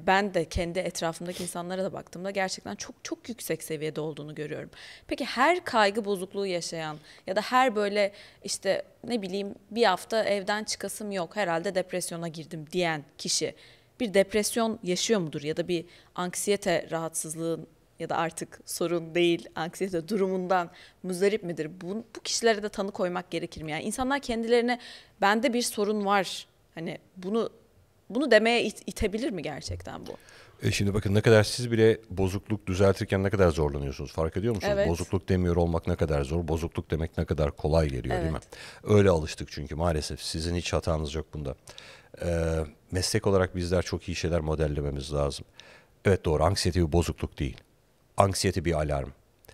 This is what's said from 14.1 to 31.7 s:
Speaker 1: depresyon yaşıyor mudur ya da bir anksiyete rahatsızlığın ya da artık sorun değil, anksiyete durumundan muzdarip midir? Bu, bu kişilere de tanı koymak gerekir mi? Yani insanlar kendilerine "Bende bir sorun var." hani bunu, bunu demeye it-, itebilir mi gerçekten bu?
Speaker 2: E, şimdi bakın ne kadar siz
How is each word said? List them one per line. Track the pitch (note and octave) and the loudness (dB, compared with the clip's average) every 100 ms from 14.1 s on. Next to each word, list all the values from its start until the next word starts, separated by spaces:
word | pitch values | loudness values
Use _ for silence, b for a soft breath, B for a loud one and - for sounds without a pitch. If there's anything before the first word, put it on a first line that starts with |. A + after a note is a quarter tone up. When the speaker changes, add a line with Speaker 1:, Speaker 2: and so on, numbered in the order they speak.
Speaker 1:
depresyon | F#3+ G3 G#3+ G#3 A#3+ A3+ G#3+ | 4 4 2 0 0 0 -2
yaşıyor | F3+ F3+ - A3 | -2 -2 2 2
mudur | D#3+ D3+ | 2 -4
ya | D3 D#3 | -4 -4
da | E3+ | -2
bir | F3 E3 B B | -2 -4 B B
anksiyete | - F3+ - - G3+ G3+ E3+ D#3+ | -8 -6 -4 0 0 2 0 0
rahatsızlığın | D#3+ D#3+ D#3+ D#3+ D#3+ E3 D#3+ E3 _ _ _ | -4 -4 -6 -8 -6 -4 -4 -6 _ _ _
ya | D#3+ | -4
da | D3+ | 0
artık | E3 - D#3+ - - | -2 -4 -12 -12 -12
sorun | - E3+ E3+ E3 | -4 0 0 0
değil, | E3 F3 E3+ - | 2 4 2 -2
anksiyete | - E3 - F#3+ F3+ D#3+ | -6 -6 -4 -4 -4 -2
durumundan | G#3 F#3+ F#3 F3+ F#3 E3+ B B B | 0 0 0 2 0 0 B B B
muzdarip | F#3 F3+ G3 G#3+ | -8 2 2 2
midir? | F3 D#3 D#3 F3+ | -2 -6 -6 -8
Bu, | F3 G#3 - - | -8 -8 -10 -12
bu | |
kişilere | - - A3+ G#3 | -6 0 2 2
de | G#3 | -2
tanı | - G3 | -4 -6
koymak | - F3+ F3+ F3+ | -2 -2 -2 -6
gerekir | E3 E3+ - | -6 -6 -10
mi? | D#3 | -8
Yani | D#3 | -6
insanlar | A3 G#3 B3+ C#4 | -4 -4 -2 -2
kendilerine | C4 A3+ A3+ A#3+ A#3 A#3+ B B B _ | -2 -4 2 2 2 -2 B B B _
"Bende | G3 A3 B3+ | 4 4 2
bir | A#3+ | 2
sorun | A#3 - G3+ G#3+ G3 | -2 -2 0 0 2
var." | G3+ F3 - - _ _ - | 2 2 -6 -14 _ _ -12
hani | E3+ D#3 - F#3+ | -10 -10 -14 -12
bunu, | F3+ A3+ G#3+ - _ _ _ _ _ | -4 -2 -2 -6 _ _ _ _ _
bunu | G#3+ D4 | -2 6
demeye | A3 A3+ A#3 | 6 6 4
it-, | G#3+ - - | 0 -4 -10
itebilir | - A3 G#3+ C#4 | -4 -2 -2 -4
mi | F#3 | -4
gerçekten | C#3+ C3+ - F2 - - - | -6 -8 -10 -10 -10 -14 -12
bu? | - B B B - | -16 B B B -4
Speaker 2:
E, | A2+ | -2
şimdi | - G2+ | 0 2
bakın | G2+ G#2 | 0 2
ne | G2+ | 4
kadar | A#2+ A2 | 8 8
siz | G#2 - A#2+ | 6 0 0